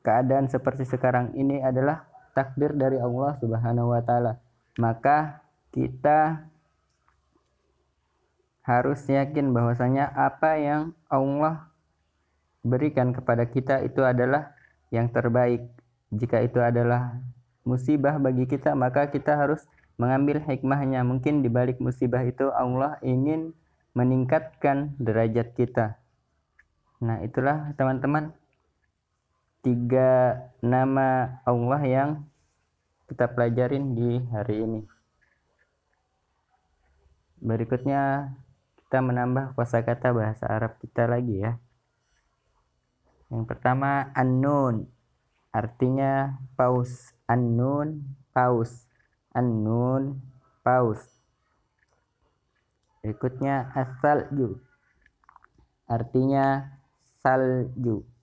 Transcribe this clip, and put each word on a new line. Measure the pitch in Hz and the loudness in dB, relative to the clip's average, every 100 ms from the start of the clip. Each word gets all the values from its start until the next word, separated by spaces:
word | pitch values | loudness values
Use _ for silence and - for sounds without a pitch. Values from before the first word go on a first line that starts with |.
keadaan | - 113 131 135 135 | 2 2 2 2 0
seperti | 131 131 135 131 | -2 -2 -4 -6
sekarang | 127 127 123 123 - | -2 0 0 -2 -2
ini | 135 139 | -2 0
adalah | 131 127 135 160 - - _ | 0 0 0 -2 -10 -20 _
takdir | - 131 131 147 | -4 -4 -2 -2
dari | 147 131 131 | 2 0 2
Allah | 123 123 139 143 | -2 -2 -2 -2
Subhanahu | 117 113 117 120 120 | -2 0 0 0 2
wa | 120 | 0
Ta'ala. | 120 120 120 113 _ _ _ - | 2 0 0 -4 _ _ _ -2
Maka, | 117 113 139 147 156 151 _ _ _ | -2 0 2 2 0 -8 _ _ _
kita | - 127 127 147 151 156 160 - _ _ _ _ _ _ _ _ _ _ _ _ _ _ _ _ _ _ _ _ _ - | -4 -4 -2 2 4 4 -2 -10 _ _ _ _ _ _ _ _ _ _ _ _ _ _ _ _ _ _ _ _ _ 0
harus | 123 127 143 - | 2 2 -2 0
yakin | 139 139 151 139 | 0 0 0 0
bahwasanya | 120 117 120 123 135 143 | 2 2 2 0 2 0
apa | 139 135 - 160 156 | 0 -2 2 0 2
yang | 147 151 160 - _ | 0 -2 -4 -10 _
Allah | 135 135 143 156 160 - _ _ _ _ _ _ _ _ _ 117 | -2 0 0 -2 -2 -12 _ _ _ _ _ _ _ _ _ -2
berikan | 127 151 147 127 | 0 0 0 0
kepada | 123 - 117 120 | 0 0 0 2
kita | 131 131 135 131 | -2 0 -2 0
itu | 127 | 0
adalah | 131 123 127 143 156 _ _ _ _ | 2 2 2 0 -2 _ _ _ _
yang | 117 117 | -2 0
terbaik. | 120 120 117 123 120 120 - _ _ _ | 0 2 2 2 0 -4 -18 _ _ _
Jika | 104 117 117 | -6 0 0
itu | 120 123 | 2 2
adalah | 120 120 120 123 123 120 - - _ _ | 2 2 2 0 -2 -8 -12 -16 _ _
musibah | - 127 127 147 139 151 | -4 -2 0 2 2 2
bagi | 135 127 | 0 2
kita, | 127 139 151 | 0 0 0
maka | 147 127 135 143 | 2 2 2 0
kita | 143 139 147 | -2 0 2
harus | 143 156 - _ _ | 2 0 -6 _ _
mengambil | - 123 135 143 147 | -2 0 2 2 0
hikmahnya. | 151 127 135 139 135 131 123 | -2 -2 0 0 0 0 0
Mungkin | 131 127 147 127 | 0 0 0 2
di | |
balik | 120 127 127 | 2 0 0
musibah | 127 123 127 127 123 | -4 0 0 0 -2
itu | 123 135 | 0 0
Allah | 120 127 127 139 151 131 | 0 0 0 -2 -2 0
ingin | 127 139 160 160 160 _ _ _ | 0 2 0 -4 -12 _ _ _
meningkatkan | 123 123 131 127 156 156 _ 143 139 147 139 | 0 2 2 2 0 -2 _ 0 0 -2 -4
derajat | 117 110 113 113 117 | 0 2 2 0 -2
kita. | - 120 120 110 110 _ _ _ _ _ _ _ _ _ _ | -2 -2 0 -2 -4 _ _ _ _ _ _ _ _ _ _
Nah, | 117 110 | -4 -2
itulah, | 101 131 131 156 147 147 | -4 -2 0 -2 -4 -2
teman-teman, | 131 131 135 151 156 - _ _ _ _ _ _ _ _ _ _ _ _ | -2 0 -2 -2 -4 -14 _ _ _ _ _ _ _ _ _ _ _ _
tiga | 131 120 120 127 127 127 127 123 - _ | -2 0 2 4 6 6 4 0 -8 _
nama | 120 127 131 135 131 131 131 127 - | 0 2 2 2 2 0 -2 -4 -2
Allah | 120 120 143 139 | 0 0 0 2
yang | 131 143 151 143 _ _ _ _ _ _ _ _ | 2 0 -4 -10 _ _ _ _ _ _ _ _
kita | 131 120 | -4 -2
pelajarin | 123 120 117 123 139 139 | 0 0 2 0 0 -2
di | 117 120 120 123 | -2 0 -2 -4
hari | 110 104 107 113 | -6 -4 -2 -2
ini. | 110 104 _ _ _ _ _ _ _ _ _ _ _ _ _ _ _ _ _ _ _ _ _ _ _ _ _ | -4 -10 _ _ _ _ _ _ _ _ _ _ _ _ _ _ _ _ _ _ _ _ _ _ _ _ _
Berikutnya, | 117 113 113 127 131 139 139 139 139 135 - _ _ _ _ | -4 -4 -2 -4 -2 -2 0 -2 -6 -14 -20 _ _ _ _
kita | 135 | 0
menambah | 127 123 123 127 135 - | 0 0 0 -2 -4 -4
kosakata | 120 117 120 120 127 | 0 0 0 -2 0
bahasa | 117 107 107 - | 0 -2 -4 -4
Arab | 110 113 - | -2 -2 -6
kita | - - 117 | -8 -2 0
lagi, | 123 123 98 | 0 -2 -2
ya. | 107 117 _ _ _ _ _ _ _ _ _ _ _ _ _ _ _ _ _ | -4 -6 _ _ _ _ _ _ _ _ _ _ _ _ _ _ _ _ _
Yang | 117 113 | -8 -6
pertama, | - 127 131 139 139 135 | -2 0 2 0 0 -2
An-Nun, | - 131 127 139 147 131 113 - _ _ _ _ _ _ | 0 2 2 2 2 2 0 -6 _ _ _ _ _ _
artinya | 113 110 - 127 135 135 135 139 135 135 | -4 -4 0 0 2 0 0 -2 -6 -12
paus. | - 127 127 123 123 - _ - | 0 2 2 0 -8 -18 _ 0
An-Nun, | 120 120 117 127 143 151 156 139 135 _ | 2 2 2 2 0 -4 -6 -12 -16 _
paus. | - 127 120 113 - _ _ _ _ _ | 0 2 2 -2 -8 _ _ _ _ _
An-Nun, | 123 123 110 107 117 123 131 135 135 - - _ _ | -2 0 0 0 0 0 0 -2 -8 -14 -20 _ _
paus. | - 127 120 110 - _ _ _ _ _ _ _ _ _ _ _ _ _ _ _ _ _ _ _ | 2 2 2 -2 -10 _ _ _ _ _ _ _ _ _ _ _ _ _ _ _ _ _ _ _
Berikutnya, | 110 104 127 127 139 139 127 | -10 -6 -6 -4 -2 -2 -4
As-Salju, | 135 127 131 147 139 - 143 120 - _ _ _ _ _ _ _ _ _ _ _ _ _ | -4 -6 -2 0 0 -2 -4 -4 -4 _ _ _ _ _ _ _ _ _ _ _ _ _
artinya | 117 120 127 131 139 135 135 135 - _ _ _ _ 131 | -4 0 2 2 2 2 0 -4 -16 _ _ _ _ 0
salju. | 131 131 127 127 127 120 104 - _ | 2 2 0 -2 -4 -2 -2 -6 _